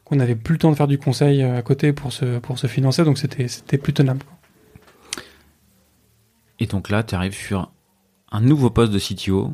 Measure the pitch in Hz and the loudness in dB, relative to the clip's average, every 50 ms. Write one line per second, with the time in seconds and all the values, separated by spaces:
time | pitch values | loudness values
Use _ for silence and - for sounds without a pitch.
0 | _ - 151 139 127 120 120 113 113 - 165 156 - 160 151 143 147 143 139 139 | _ 0 0 2 2 2 0 -2 0 -2 0 2 4 2 4 4 2 2 2 0
1 | - 139 123 - 151 143 139 139 131 127 123 123 117 - 139 143 160 147 143 143 | 0 -2 0 2 2 4 4 4 2 0 0 -2 0 -2 0 2 2 0 0 0
2 | - 127 - - 131 123 120 120 - - 131 - - 120 - 143 131 131 127 - | -6 -10 -6 -4 -2 -2 -2 -4 -4 -6 -6 -4 -4 -2 0 0 2 2 2 4
3 | 165 156 131 - - 135 - - 123 120 - - - - - 139 - - 143 - | 4 2 2 0 -2 -6 -4 -4 -6 -6 -6 -12 -4 -4 -4 -2 -2 -2 2 2
4 | 143 131 131 139 - - - _ _ _ _ _ _ _ _ - _ _ _ _ | 2 2 0 -4 -8 -14 -20 _ _ _ _ _ _ _ _ -20 _ _ _ _
5 | _ - - - - - - _ _ _ _ _ _ _ _ _ _ _ _ _ | _ -14 -14 -14 -14 -18 -20 _ _ _ _ _ _ _ _ _ _ _ _ _
6 | _ _ _ _ _ _ _ _ _ _ _ - 120 - 104 95 - - 104 107 | _ _ _ _ _ _ _ _ _ _ _ -8 -6 -4 -4 -6 -4 -2 -2 -2
7 | 113 - 98 90 90 98 98 - - - 101 92 85 - _ _ _ _ _ _ | -2 -2 -4 -4 -4 -4 -6 -8 -8 -6 -6 -6 -6 -8 _ _ _ _ _ _
8 | _ _ _ _ _ _ - 110 117 131 151 143 131 117 113 117 117 110 101 98 | _ _ _ _ _ _ -2 2 4 4 4 4 2 2 4 4 2 4 2 -2
9 | - - 98 - - 95 95 98 - - | -2 -4 -8 -6 -2 -2 0 0 0 -2